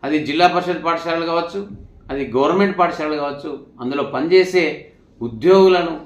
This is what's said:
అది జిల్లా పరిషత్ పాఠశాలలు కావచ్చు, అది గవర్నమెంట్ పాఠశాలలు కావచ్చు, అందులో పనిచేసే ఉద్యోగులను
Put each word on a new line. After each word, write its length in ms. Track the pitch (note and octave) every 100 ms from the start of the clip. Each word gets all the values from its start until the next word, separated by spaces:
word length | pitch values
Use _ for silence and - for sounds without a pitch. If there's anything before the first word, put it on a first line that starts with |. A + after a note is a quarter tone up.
అది 140 | C3+ D3+ C#3
జిల్లా 200 | D3+ F3 F3
పరిషత్ 300 | F3+ E3+ D#3
పాఠశాలలు 400 | D#3+ E3 E3 E3
కావచ్చు, 280 | E3 D#3+ G3 G3+ - - - -
అది 120 | C3+ B2+ A#2
గవర్నమెంట్ 420 | C#3 F3+ G3+ F3+
పాఠశాలలు 360 | E3+ - D3+ D3+
కావచ్చు, 280 | C#3+ C#3 D#3 C#3 - -
అందులో 220 | B2 C#3+ C3+
పనిచేసే 520 | C3+ D#3 F#3 F3+ F#3 D#3+ - - _ _ _
ఉద్యోగులను 720 | A#2 A2+ D3 F#3+ F#3+ F3+ E3+ D#3+